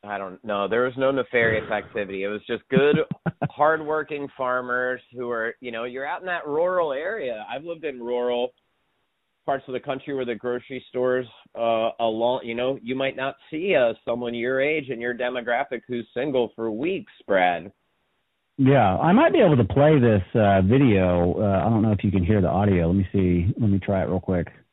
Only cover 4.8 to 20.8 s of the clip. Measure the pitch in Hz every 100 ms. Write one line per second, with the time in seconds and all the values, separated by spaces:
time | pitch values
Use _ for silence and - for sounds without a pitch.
4.8 | 127 123 - 120 120 117 113 - 127 113
5.8 | 123 123 139 175 185 175 151 147 175 185
6.8 | 165 135 165 220 135 110 107 127 165 165
7.8 | 151 127 120 123 123 120 123 _ _ _
8.8 | _ _ _ _ _ _ - 139 - 127
9.8 | 143 131 - 139 120 110 123 123 - 127
10.8 | - 127 127 127 123 - _ - 117 113
11.8 | 113 - 117 110 117 127 117 117 127 135
12.8 | 113 131 135 107 135 - - 156 190 160
13.8 | 120 110 - 120 120 120 120 131 139 156
14.8 | 131 117 120 120 123 123 117 120 143 120
15.8 | - 120 113 - 143 131 113 - 113 107
16.8 | 156 190 - - - 98 90 85 92 _
17.8 | _ _ _ _ _ _ _ - 131 139
18.8 | 104 92 160 202 330 381 208 143 107 -
19.8 | 143 156 120 104 92 120 104 98 92 131